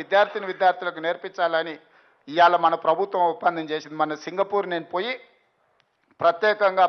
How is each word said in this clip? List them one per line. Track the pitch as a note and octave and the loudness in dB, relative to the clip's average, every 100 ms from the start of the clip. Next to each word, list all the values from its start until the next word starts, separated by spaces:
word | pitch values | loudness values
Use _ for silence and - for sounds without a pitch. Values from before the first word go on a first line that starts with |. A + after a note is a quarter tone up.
విద్యార్థిని | D#3+ G3 G#3 G#3 F#3+ | 0 2 2 -2 -8
విద్యార్థులకు | F#3 F#3 F3+ F#3 E3 D#3+ | 0 2 2 -4 -6 -6
నేర్పించాలని | F3 F#3+ F#3 F3 E3 E3+ D3+ _ _ _ _ - | -6 -8 -4 -2 -2 -4 -10 _ _ _ _ -4
ఇవాళ | D#3 E3+ F3 E3 | 4 6 6 2
మన | E3 E3 | 0 0
ప్రభుత్వం | D#3+ G3 G3 F3 | 0 0 0 0
ఒప్పందం | E3 F#3 E3 D#3+ | 0 -2 -2 -4
చేసింది. | D3+ D3 D#3 | -8 -8 -4
మన | D#3 D3+ E3 | -4 -4 -8
సింగపూర్ | F3+ G3 G3+ F#3 | -6 -4 -4 -4
నేను | F3 D#3 F3+ | -6 -6 -6
పోయి | A3 B3+ - _ _ _ _ _ _ _ _ - | -6 -8 -14 _ _ _ _ _ _ _ _ -2
ప్రత్యేకంగా | E3+ E3+ G#3+ G#3 G3+ F#3+ | 0 2 0 2 2 4